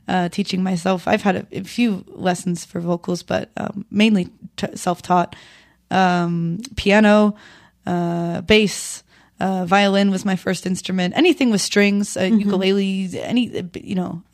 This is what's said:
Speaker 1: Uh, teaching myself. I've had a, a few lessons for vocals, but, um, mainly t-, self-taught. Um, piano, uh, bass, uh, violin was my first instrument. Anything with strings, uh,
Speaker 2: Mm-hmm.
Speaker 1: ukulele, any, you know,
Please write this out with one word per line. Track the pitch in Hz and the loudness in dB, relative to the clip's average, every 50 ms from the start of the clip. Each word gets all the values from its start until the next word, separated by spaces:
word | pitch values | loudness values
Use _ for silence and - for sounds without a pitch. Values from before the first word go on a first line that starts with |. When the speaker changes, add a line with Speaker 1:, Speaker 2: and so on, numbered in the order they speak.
| - - | -6 -2
Speaker 1:
Uh, | 180 185 175 | -2 -2 -2
teaching | 170 - - 196 - 190 180 | -2 -2 -4 -4 -2 -2 -2
myself. | 185 190 185 170 165 190 190 175 - | -2 -2 -2 -2 0 -2 -2 -2 0
I've | - 202 214 | -2 0 0
had | - 208 180 | 2 0 0
a, | - - - | -2 -4 -8
a | - - 190 | -10 -10 -10
few | - - - 240 233 196 180 - - | -8 -2 0 0 0 0 -4 -8 -14
lessons | - - - 185 175 - - 180 175 165 - | -10 -4 -2 -2 -2 -2 -2 -4 -4 -4 -6
for | - - 180 | -10 -10 -6
vocals, | 170 170 175 175 - - 180 170 | -4 -2 -4 -4 -2 -4 -6 -6
but, | - - - - - - - - | -4 -4 -4 -4 -4 -6 -8 -8
um, | - - - 202 - - | -8 -8 -8 -12 -12 -4
mainly | - 196 214 226 214 185 175 - - _ - - - | 0 2 2 4 2 0 -2 -4 -10 _ -20 -16 -10
t-, | - - - - | -8 -8 -8 -8
self-taught. | - - 180 175 - - - 180 180 175 - - - - - - - _ _ _ _ _ - | -6 -4 -4 -4 -4 0 0 2 2 2 0 -6 -18 -20 -20 -20 -20 _ _ _ _ _ -2
Um, | 180 185 190 180 180 175 175 170 170 170 170 165 170 196 240 - - | 0 2 2 2 2 0 0 -2 -2 -2 -2 -4 -4 -6 -8 -12 -8
piano, | - - 202 196 214 214 208 208 214 214 208 208 - - - - - _ _ _ _ - | -2 2 4 4 6 6 6 6 6 4 2 0 -4 -12 -20 -20 -20 _ _ _ _ -6
uh, | 185 175 175 175 170 170 170 170 170 170 - | -4 -2 -2 -2 -2 -2 -2 -4 -4 -4 -4
bass, | 175 - 214 214 214 190 - - - - - - _ _ _ _ _ _ _ - | 0 4 4 4 4 2 -2 -4 -10 -12 -12 -14 _ _ _ _ _ _ _ -4
uh, | - 190 190 185 185 | -4 -2 -2 -2 0
violin | 170 196 202 202 196 196 196 202 196 | 2 4 4 4 4 4 4 2 2
was | 190 185 - | 0 0 -2
my | 202 185 | -2 -2
first | 180 - - 185 - - | -2 -2 -4 -4 -2 -2
instrument. | 185 185 180 - - 185 185 180 180 - | -4 -4 -4 -4 -4 -2 -2 -2 0 2
Anything | - 311 370 - - 269 240 | 4 4 4 4 4 2 2
with | 214 190 | 2 0
strings, | - - - 208 202 202 202 202 202 - - | 0 0 2 4 4 4 2 0 -2 -2 -2
uh, | - | -2
Speaker 2:
Mm-hmm. | 190 190 226 208 | 0 2 2 2
Speaker 1:
ukulele, | 208 202 196 185 190 190 196 202 196 190 190 190 190 180 175 - | 2 2 0 2 2 2 2 2 0 0 -2 -4 -4 -6 -6 -8
any, | 60 - 214 247 240 - - - 185 165 - | -6 -2 0 0 -2 -2 -4 -8 -8 -8 -12
you | - - - 202 | -12 -8 -4 -4
know, | 185 175 185 175 170 - _ | -4 -4 -4 -8 -10 -12 _